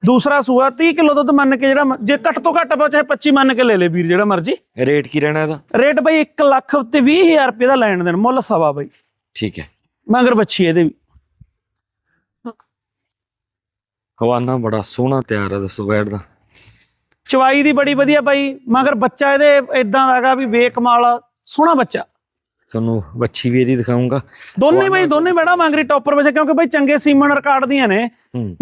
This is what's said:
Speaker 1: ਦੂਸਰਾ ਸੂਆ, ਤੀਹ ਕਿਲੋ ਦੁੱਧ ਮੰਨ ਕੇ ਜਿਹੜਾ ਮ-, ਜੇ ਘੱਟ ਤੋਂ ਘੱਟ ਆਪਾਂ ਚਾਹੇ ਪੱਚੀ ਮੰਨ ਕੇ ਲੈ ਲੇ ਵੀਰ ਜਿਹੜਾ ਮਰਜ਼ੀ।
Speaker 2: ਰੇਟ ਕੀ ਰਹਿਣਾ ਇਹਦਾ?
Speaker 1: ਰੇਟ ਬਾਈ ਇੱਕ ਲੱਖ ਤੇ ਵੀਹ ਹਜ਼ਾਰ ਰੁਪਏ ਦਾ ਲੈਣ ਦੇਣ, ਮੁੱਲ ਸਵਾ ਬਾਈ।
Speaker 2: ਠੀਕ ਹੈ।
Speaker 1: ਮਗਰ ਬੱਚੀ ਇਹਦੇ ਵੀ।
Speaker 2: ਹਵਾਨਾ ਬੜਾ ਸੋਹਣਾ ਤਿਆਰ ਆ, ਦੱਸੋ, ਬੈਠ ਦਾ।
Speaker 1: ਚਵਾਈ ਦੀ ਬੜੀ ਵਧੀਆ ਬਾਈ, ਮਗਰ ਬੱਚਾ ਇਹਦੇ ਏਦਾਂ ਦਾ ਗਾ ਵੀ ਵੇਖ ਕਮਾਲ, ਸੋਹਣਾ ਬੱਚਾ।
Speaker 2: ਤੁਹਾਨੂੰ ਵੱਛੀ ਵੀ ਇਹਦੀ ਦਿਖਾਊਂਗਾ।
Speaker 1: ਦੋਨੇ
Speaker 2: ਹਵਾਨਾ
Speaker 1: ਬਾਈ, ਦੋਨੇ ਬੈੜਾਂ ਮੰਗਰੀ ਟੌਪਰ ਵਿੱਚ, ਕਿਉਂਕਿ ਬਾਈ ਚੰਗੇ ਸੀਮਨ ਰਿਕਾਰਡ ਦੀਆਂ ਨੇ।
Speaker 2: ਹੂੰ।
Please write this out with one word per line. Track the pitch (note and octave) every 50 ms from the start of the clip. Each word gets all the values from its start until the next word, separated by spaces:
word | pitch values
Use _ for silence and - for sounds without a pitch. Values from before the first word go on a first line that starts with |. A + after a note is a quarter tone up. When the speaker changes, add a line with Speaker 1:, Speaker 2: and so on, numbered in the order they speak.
| -
Speaker 1:
ਦੂਸਰਾ | F#3 B3 B3+ - C#4+ D4 C#4+
ਸੂਆ, | B3+ - B3+ B3 C4 C4+
ਤੀਹ | C4 A#3+ D#4+ E4 D#4+
ਕਿਲੋ | D4+ E4 D4+ D4
ਦੁੱਧ | C#4 D4 A#3+
ਮੰਨ | D4+ C#4 C#4+ C4+ C4+ B3
ਕੇ | B3+ C4+
ਜਿਹੜਾ | C4+ C#4 D4
ਮ-, | C4+ C4 B3+ A3+
ਜੇ | G3+ C#4 D4 A3 E4
ਘੱਟ | D#4 D#4
ਤੋਂ | - E4+ D#4+
ਘੱਟ | E4+ E4+ C4 D#4
ਆਪਾਂ | C4 D4+ D4
ਚਾਹੇ | C#4+ D4+ D4
ਪੱਚੀ | - D4 - - D4+
ਮੰਨ | C#4 C#4 C4+ C4 C4
ਕੇ | A3+ B3+
ਲੈ | A#3+ A3 F#3+
ਲੇ | F3+ F3
ਵੀਰ | E3 F3 F3 E3
ਜਿਹੜਾ | F3+ F#3 G#3
ਮਰਜ਼ੀ। | G#3 G3+ F3+ E3 G3+ - - _ _ _ -
Speaker 2:
ਰੇਟ | B2+ C3 C#3+ D3 C3+ B2
ਕੀ | - D3+
ਰਹਿਣਾ | - D3+ D3+ D#3 D#3
ਇਹਦਾ? | D3+ D#3+ D3 _ _ -
Speaker 1:
ਰੇਟ | A3 B3 C#4+ D4+ B3+
ਬਾਈ | C#4 D#4+ D#4+ D#4
ਇੱਕ | D4+ D4+ _ -
ਲੱਖ | D#4 C#4+ C#4 C4 C4 - -
ਤੇ | D4 C4 A3+ A#3+ D4+
ਵੀਹ | C4 C4 D4+ F4 F#4+
ਹਜ਼ਾਰ | E4 E4 D4+ C#4 C4
ਰੁਪਏ | A#3+ A3 B3 B3
ਦਾ | C#4
ਲੈਣ | C4+ A#3+ G#3+ G3 F3+ F3
ਦੇਣ, | F3+ E3+
ਮੁੱਲ | F#3 G#3 A#3+ B3+ B3+
ਸਵਾ | A3+ - A3 E3 E3 D3+
ਬਾਈ। | C#3 C#3+ C#3+ - _ _ _ _ _ _ _ _ _
Speaker 2:
ਠੀਕ | - - G#2 F2+ -
ਹੈ। | D2+ - _ _ _ _ _ _ _ -
Speaker 1:
ਮਗਰ | G#3+ B3 B3 A#3+ B3
ਬੱਚੀ | G#3+ G#3+ - - - F#3+
ਇਹਦੇ | E3+ D#3+ E3+ E3+
ਵੀ। | D#3 - _ _ _ _ _ _ _ _ _ - _ _ _ _ _ _ _ _ _ _ _ _ _ _ _ _ _ _ _ _ A#3 C#4 _ _ _ _ _ _ _ _ _ _ _ _ _ _ _ _ _ _ _ _ _ _ _ _ _ _ _ _ _ _ _ _ _ A#2
Speaker 2:
ਹਵਾਨਾ | A#2 B2 A#2+ A#2+ B2 C3 C3
ਬੜਾ | A#2 A2+ G#2+ A2
ਸੋਹਣਾ | G2+ - - - B2 C3 C3+ C3+ B2 -
ਤਿਆਰ | A2 G#2 G2+ F#2+
ਆ, | F#2+ G2+
ਦੱਸੋ, | G2 F#2+ - - G#2 G2
ਬੈਠ | G#2 G#2 G#2 G#2
ਦਾ। | G2+ G2+ F#2+ _ _ _ _ _ _ _ _ _ _ _ _ _ _ _ _ _ _ _ _ -
Speaker 1:
ਚਵਾਈ | - C4 C4 C4 C4+ C#4+ C#4+
ਦੀ | D4+
ਬੜੀ | D4 B3+ C#4 C#4+ C#4+
ਵਧੀਆ | C4 C#4 C4+ D4 D4
ਬਾਈ, | C4+ B3+ C#4 C#4 C#4 C#4 C4 - _ -
ਮਗਰ | A3+ B3+ C4 C#4 C#4+
ਬੱਚਾ | A3 G#3 B3+ - - C#4+ C#4 C#4
ਇਹਦੇ | C#4 D4 D4 C#4+ C#4+ C4 - -
ਏਦਾਂ | B3+ B3+ G#3 G3 C4+ C4+ C4
ਦਾ | B3+ B3+
ਗਾ | B3 C4 C4
ਵੀ | B3+ C4+
ਵੇਖ | A#3+ G#3 A#3 A#3+ B3 A#3+
ਕਮਾਲ, | B3 A#3+ B3 A#3+ A#3+ A#3+ A#3+ A#3+ A#3+ _ _ _ _ _
ਸੋਹਣਾ | - - - D4+ E4 E4+
ਬੱਚਾ। | C4+ B3 - - - - _ _ _ _ _ _ _ _ _ _ _ _ _
Speaker 2:
ਤੁਹਾਨੂੰ | - A2+ A2+ A2+ A2+ A2 F#2+ - -
ਵੱਛੀ | A#2 A#2+ A2+ _ - - B2+
ਵੀ | A#2+ B2+
ਇਹਦੀ | B2+ A#2+ C3
ਦਿਖਾਊਂਗਾ। | B2 A#2 A#2+ B2 A#2+ B2 B2 C3 C#3 - _ _ - - - - -
Speaker 1:
ਦੋਨੇ | A3 D4 E4 F#4
Speaker 2:
ਹਵਾਨਾ | G4 G4
Speaker 1:
ਬਾਈ, | F#4+ F#4 F#4
ਦੋਨੇ | D#4 D4 D4+ D#4+ F4+
ਬੈੜਾਂ | F4+ E4+ D#4+ E4+ F4+ F4
ਮੰਗਰੀ | E4+ D#4+ D4 D#4 D#4
ਟੌਪਰ | B3 D4 C#4 - C#4+ C#4+
ਵਿੱਚ, | C#4+ C#4+ D4+
ਕਿਉਂਕਿ | C#4 D4+ D#4 C#4 D#4+
ਬਾਈ | C4+ E4+
ਚੰਗੇ | E4 - D4+ C#4 C4 D4 D4
ਸੀਮਨ | - D4+ C#4+ C#4 C#4+ C#4+
ਰਿਕਾਰਡ | C#4+ C#4 - C#4+ C#4 C4+ C4
ਦੀਆਂ | B3+ C#4 C#4 C4 A3
ਨੇ। | F#3+ G3+ A#3
Speaker 2:
ਹੂੰ। | A#3+ _ _ _ _ _ B2+ A#2 G2+ F2 -